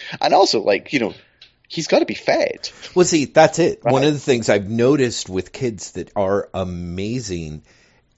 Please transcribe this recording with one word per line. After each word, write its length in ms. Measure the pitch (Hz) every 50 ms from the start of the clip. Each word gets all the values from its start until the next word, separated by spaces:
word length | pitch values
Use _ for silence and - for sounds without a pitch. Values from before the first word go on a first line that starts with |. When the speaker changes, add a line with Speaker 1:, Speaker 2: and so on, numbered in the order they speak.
| - - - -
Speaker 1:
and 120 | - 147 143
also, 280 | 175 202 - - 113
like, 320 | - 104 101 92 - - 151
you 60 | 131
know, 140 | 113 90 80 - _ _ _ _ - _ _ _ _ _
he's 200 | - 165 151 -
gotta 180 | 185 285 349
be 80 | - 107
fed. 540 | - - - - 320 - - - - - - - - - - -
Speaker 2:
Well, 100 | 180 180
see, 200 | - 180 156 135
that's 340 | - - 160 156 147 - 165
it. 220 | 175 160 - - -
Speaker 1:
Right. 80 | 117
Speaker 2:
One 140 | 127 135 143
of 80 | 151 151
the 60 | 139
things 280 | - 147 127 120 110 -
I've 200 | 110 104 98 98
noticed 600 | 113 117 117 131 151 147 127 120 101 - - -
with 220 | 92 92 - -
kids 400 | _ - 135 120 107 87 - -
that 200 | - 92 82 - -
are 340 | 104 98 95 101 101 - - -
amazing 1080 | 92 92 90 90 87 87 87 87 92 98 107 120 131 113 101 92 85 82 76 76 76 _ _ _ _ _ _ _ _ _ _ _